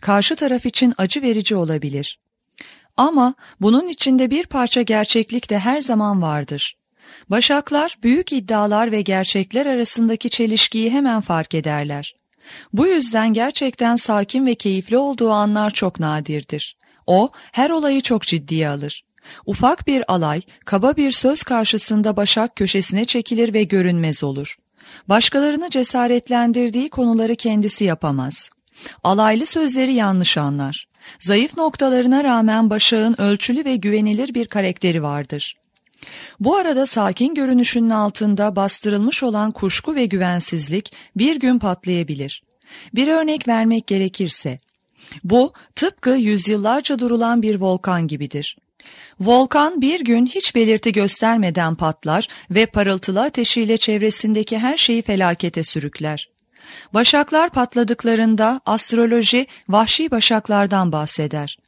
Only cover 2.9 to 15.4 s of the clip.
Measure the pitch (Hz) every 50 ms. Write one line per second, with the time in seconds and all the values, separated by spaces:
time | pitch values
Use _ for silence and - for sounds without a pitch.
2.9 | _ - 254 311 330 277 247 247 269 - - - - - 190 214 233 269 359 359
3.9 | 311 - - 277 262 254 262 233 277 320 349 - - 269 247 233 - 247 233 190
4.9 | 220 214 208 - - 233 214 - 233 247 - - 208 202 185 240 269 302 269 262
5.9 | 233 214 214 208 202 185 170 156 151 147 139 - 147 143 - - - _ _ _
6.9 | _ _ _ - - - - - 190 233 233 - 285 285 285 - 294 294 311 339
7.9 | - - - 233 254 330 370 - 285 262 190 185 226 208 208 208 208 214 233 233
8.9 | 214 208 196 196 190 190 190 - - 196 190 190 214 247 285 285 262 240 233 -
9.9 | - 240 226 226 226 220 - 240 - - 233 220 220 220 - - - 220 220 226
10.9 | 247 285 285 254 226 220 208 - 175 160 156 - - 160 147 156 151 147 147 147
11.9 | 143 143 147 - - _ _ _ _ _ _ - - - - _ - 202 302 381
12.9 | 370 320 254 233 220 220 220 226 214 226 233 285 - - 277 262 - - 240 233
13.9 | 240 233 - - 214 208 202 202 - 262 269 254 233 - - 202 190 190 180 -
14.9 | 226 254 277 277 269 226 233 220 214 208